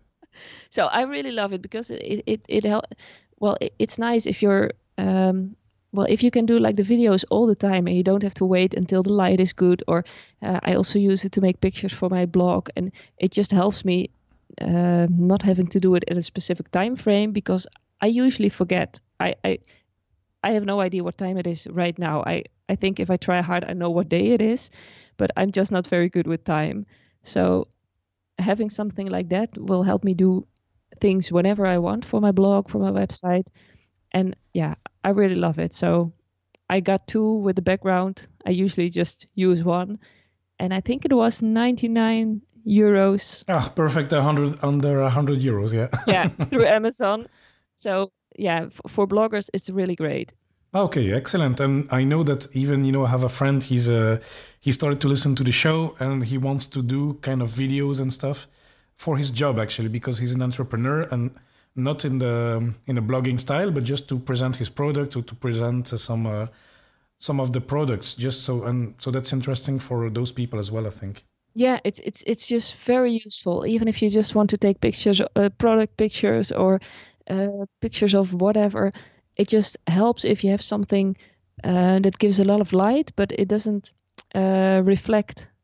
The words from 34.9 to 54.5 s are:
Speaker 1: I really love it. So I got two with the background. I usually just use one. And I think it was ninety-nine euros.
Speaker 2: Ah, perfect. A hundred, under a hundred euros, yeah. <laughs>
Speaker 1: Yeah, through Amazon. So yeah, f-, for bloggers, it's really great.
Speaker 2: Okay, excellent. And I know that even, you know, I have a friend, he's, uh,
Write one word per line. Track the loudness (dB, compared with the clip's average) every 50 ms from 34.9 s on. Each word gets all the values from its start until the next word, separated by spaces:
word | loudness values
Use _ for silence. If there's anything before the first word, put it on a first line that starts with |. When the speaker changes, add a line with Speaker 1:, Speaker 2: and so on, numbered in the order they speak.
| _ _ -2
Speaker 1:
I | 0
really | 2 4 4 2 2
love | 2 0 0 0 -2
it. | -4 -6 -4
So | -2 0 2 2 2 0 -2 -6 _ _ _ _ _ _ _ _ _ _ -2
I | -2 0
got | 2 2 0 0 -2 -2
two | -2 0 2 2 0
with | 0 0 0 0
the | 0
background. | 0 0 -2 -2 0 0 0 0 0 -2 -4 -8 -14 -20 _ _ -4
I | -2
usually | 0 0 0 0 0 0 -2 0
just | 0 -2 -2 -4 -4 -10 -20 -10 _
use | 0 2 2 2 2 2
one. | 0 0 0 -2 -4 -8 -12 -16 _ _ _ _ _ _ _ _ _ _ -6
And | -4 -4 -2
I | -2
think | -2 -4 -4 -2 0
it | 2 2
was | 4 4 2 2 0
ninety-nine | 0 0 2 2 2 2 0 0 -2 0 0 2 2 2 2 0 0 -2 -4 -6 -8 _ _ _ -2
euros. | 2 4 6 6 6 6 6 6 4 2 0 -2 -6 -12 -10 -4 -2
Speaker 2:
Ah, | 0 0 0 -2 0
perfect. | 0 0 2 2 0 0 0 2
A | 2
hundred, | 2 2 2 2 0 0 -2 -2 -2
under | 0 0 2 2 2 2 2
a | 2 2
hundred | 2 2 2 0 0 0
euros, | 0 0 0 0 0 0 0
yeah. | 0 -2 -2 -4 -2
<laughs> | 0 2
Speaker 1:
Yeah, | 2 2 2 0 -2 -4 -4
through | -2 2 2 4
Amazon. | 4 4 2 2 -2 -2 -2 -2 -2 -2 -2 -6 -10 _ _ _ _ _ _ _ _ _
So | _ -6 -4 -2 -2 -2 -4 _ _ _ _ _ -4
yeah, | -2 -2 0 -2 -2
f-, | -6 -10 -16 -18 -6
for | -2 0 0 2
bloggers, | 2 2 2 2 0 -4 -6 -6 -8
it's | -8 -8 -6
really | -4 -4 -2 -2 -2
great. | -4 -4 -4 -4 -6 -8 -10 -14 _ _ _ _ _ _ _ -2
Speaker 2:
Okay, | 0 0 0 0 0 0 0 0
excellent. | -2 -2 -2 0 0 0 0 0 0
And | 0 0 0 0 -2 -2
I | 0 0 2
know | 2 2 2 2
that | 0 0 -2 -4 -6 -6
even, | -4 -2 0 0 0 2
you | 2
know, | 2 2 2
I | 2
have | 0 0 0
a | -2
friend, | -2 -2 0 0 0 0 0
he's, | 0 0 0 2 2
uh, | 2 2 4 2 2 0 -4 -8 -20 -20 -20 -20